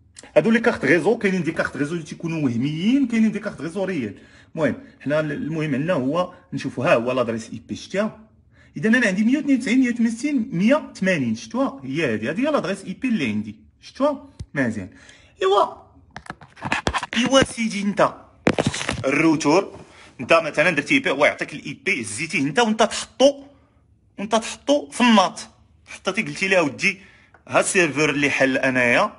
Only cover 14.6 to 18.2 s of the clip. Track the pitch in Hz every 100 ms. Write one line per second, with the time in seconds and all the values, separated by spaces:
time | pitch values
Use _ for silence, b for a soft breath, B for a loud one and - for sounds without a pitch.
14.6 | 120 98 92 B B B B - 381 392
15.6 | - - - _ _ - - - - -
16.6 | - - - - - 226 247 269 247 -
17.6 | 226 202 202 175 139 -